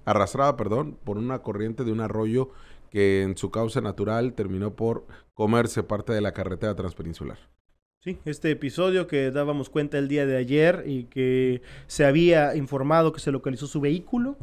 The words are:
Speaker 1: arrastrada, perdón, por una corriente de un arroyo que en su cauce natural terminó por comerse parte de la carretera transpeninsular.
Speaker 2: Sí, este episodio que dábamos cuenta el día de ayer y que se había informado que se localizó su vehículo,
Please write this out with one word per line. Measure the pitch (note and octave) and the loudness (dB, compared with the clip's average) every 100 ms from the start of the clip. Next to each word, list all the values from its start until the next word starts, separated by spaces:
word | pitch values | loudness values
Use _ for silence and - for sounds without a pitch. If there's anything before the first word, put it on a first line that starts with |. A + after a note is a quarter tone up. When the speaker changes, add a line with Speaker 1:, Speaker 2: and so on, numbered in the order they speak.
| - | 0
Speaker 1:
arrastrada, | G#2 F#2+ B2 C#3+ B2 | 2 2 2 0 0
perdón, | G2+ A2 D3+ - | -2 -2 -4 -8
por | - G2+ | -8 -6
una | A#2+ C3 | -4 -6
corriente | B2 G2+ A2 A2+ | -6 -6 -6 -4
de | A#2+ | -4
un | A2 | -2
arroyo | A2 G#2+ A2 A#2+ C3 - - - - | -2 -2 0 0 -2 -8 -20 -20 -8
que | G2+ G2 G2 | 2 4 4
en | F#2+ F#2 | 2 -2
su | G2 | -4
cauce | A2 A2+ B2 | -2 -2 -2
natural | G#2 F#2 G2+ A2+ B2 A#2 | -4 -4 -2 0 -2 -2
terminó | G2 F#2+ G#2 - | -4 -4 -4 -2
por | A2+ A2 - - _ | -2 -4 -8 -18 _
comerse | - G#2+ A#2 A2+ - | -2 2 4 2 -2
parte | F2 G#2 G2+ | -4 -4 -2
de | G#2+ | -2
la | G2+ | -2
carretera | G2+ F#2 F2+ G#2+ G2 | -4 -6 -4 -4 -4
transpeninsular. | F#2 - E2 E2 C#2 - - _ _ _ _ _ | -6 -8 -10 -10 -10 -12 -18 _ _ _ _ _
Speaker 2:
Sí, | F3+ F#3 D#3 | -12 -10 -8
este | C#3+ D#3+ | -4 -2
episodio | D3 C#3 D#3 F#3 F#3 E3+ | 0 -2 0 0 2 0
que | C#3+ C3+ | 0 0
dábamos | C#3 D3 D3 C3 | 0 -2 -2 -4
cuenta | D#3 D3 C#3+ | -2 -2 -2
el | C#3 | 0
día | D3 C#3 | 0 0
de | C3 | 0
ayer | B2 D3 D#3+ F#3 C#3+ | 2 4 4 4 -2
y | C3 A#2+ | -6 -6
que | C3+ B2+ C3 B2+ B2 - - - | -2 2 2 2 0 -6 -18 -8
se | - | 4
había | C#3+ D3 E3+ E3 C#3+ | 6 8 8 6 4
informado | D#3 C3+ C#3 C#3 E3 D#3+ | 0 -2 -2 2 4 4
que | D#3 | 0
se | - | -2
localizó | C3+ C3+ B2 C#3 | -2 -4 -6 -6
su | D#3 | -2
vehículo, | C#3+ F3+ - B3 B3 C#4+ | 0 -2 -2 -2 -2 -6